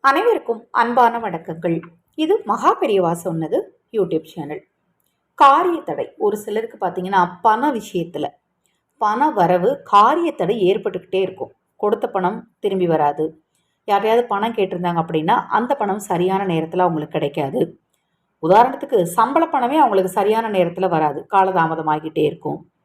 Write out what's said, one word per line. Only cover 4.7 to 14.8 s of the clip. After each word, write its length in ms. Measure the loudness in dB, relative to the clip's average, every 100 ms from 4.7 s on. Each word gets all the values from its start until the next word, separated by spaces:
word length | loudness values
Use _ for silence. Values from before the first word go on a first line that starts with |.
| _ _ _ _ _ _
காரிய 460 | 4 6 6 2 -4
தடை. 320 | -6 -8 -8 _
ஒரு 180 | -4 -4
சிலருக்கு 500 | -6 -6 -6 -6 -6
பாத்தீங்கன்னா, 420 | -6 -2 0 0 0
பண 300 | 0 2 0
விஷயத்துல, 540 | -4 -6 -8 -6 -8 -8 _ _ _ _ _ _ _
பண 340 | -2 2 0
வரவு, 500 | 2 2 4 2 -2
காரிய 500 | 2 4 6 4 -2
தடை 240 | -2 -2 2 2
ஏற்பட்டுக்கிட்டே 500 | 2 -2 -8 -6 -4
இருக்கும். 320 | -4 -6 -14 _ _ _
கொடுத்த 320 | -2 -2 -2
பணம் 400 | -2 -2 -4 -14 _
திரும்பி 280 | -4 -2 0
வராது. 560 | 2 0 0 -6 -6 _ _ _ _
யாரையாவது 420 | -2 0 2 0 0
பணம் 260 | -2 -2
கேட்டிருந்தாங்க 500 | -2 -4 -2